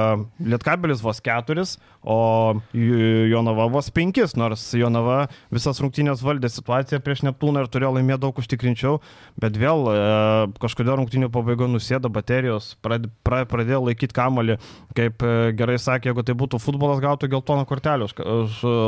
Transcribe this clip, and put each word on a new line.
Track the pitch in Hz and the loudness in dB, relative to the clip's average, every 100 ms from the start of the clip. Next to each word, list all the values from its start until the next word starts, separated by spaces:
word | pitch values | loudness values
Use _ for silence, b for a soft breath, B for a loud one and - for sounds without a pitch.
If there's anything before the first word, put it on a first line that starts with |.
| 110 107 110 - | 2 0 -2 -6
Lietkabelis | 139 120 151 170 170 131 | -2 0 0 0 0 -2
vos | 113 107 | -2 -4
keturis, | 131 117 117 156 185 - b b | -2 -4 -2 -4 -4 -8 b b
o | - 110 113 113 113 107 110 | -2 2 4 4 2 0 -2
Ju-, | 117 117 120 113 113 113 | 0 2 4 4 4 4
Jonava | 117 117 110 117 | 4 2 2 2
vos | 135 139 | 0 -2
penkis, | - 175 190 196 - | 0 0 2 0 0
nors | 117 110 - | -2 -2 -4
Jonava | 120 120 117 117 131 143 B B | 0 2 2 2 0 -2 B B
visas | 120 147 131 | -4 -2 -2
rungtynės | 139 127 147 131 | -2 0 0 0
valdė | 135 147 123 | 0 0 -2
situaciją | - - 123 135 143 | -4 -2 -2 0 -4
prieš | 135 139 | -2 -2
Neptūną | 143 131 147 143 | -2 0 0 0
ir | 127 | 0
turėjo | 131 135 | -2 0
laimėti | 131 131 135 | 2 2 0
daug | 135 131 | -2 -4
užtikrinčiau, | 120 123 123 117 131 147 B B B B | -4 -2 -2 0 0 -2 B B B B
bet | 113 107 | -4 0
vėl, | 127 160 123 | 0 2 2
e, | 104 104 107 107 110 107 101 | 2 2 4 4 2 0 -2
kažkodėl | 120 - 120 135 | -4 -2 0 0
rungtynių | 123 127 127 | 0 0 0
pabaigoje | 120 117 120 123 | 0 0 0 0
nusėda | 120 - 131 127 | 0 0 -2 -2
baterijos, | 107 - 127 127 110 - - | -4 0 0 0 -2 -6 -8
prad-, | 110 117 117 110 | -4 -4 -4 -4
pra-, | - 127 123 | -2 0 -2
pradėjo | 120 117 135 123 | -2 0 0 0
laikyt | 117 127 | -2 -2
kamuolį, | - 127 127 113 110 B B B | 0 0 2 0 0 B B B
kaip, | - 117 113 | -2 -2 0
e, | 120 117 117 | 0 2 2
gerai | 110 120 123 | 0 0 0
sakė, | - 127 127 | 0 -2 0
jeigu | 120 117 | -2 -2
tai | |
būtų | 120 139 - | -2 -2 -2
futbolas, | 131 139 147 139 | -2 0 0 2
gautų | 139 143 139 | 0 0 0
geltoną | 135 131 143 | -2 0 0
kortelę | 135 135 156 143 104 | 0 -2 -2 0 -2
už | |
ka-, | - - 113 | -6 -2 0
už, | 113 110 | 0 -2
e, | 120 117 | 0 2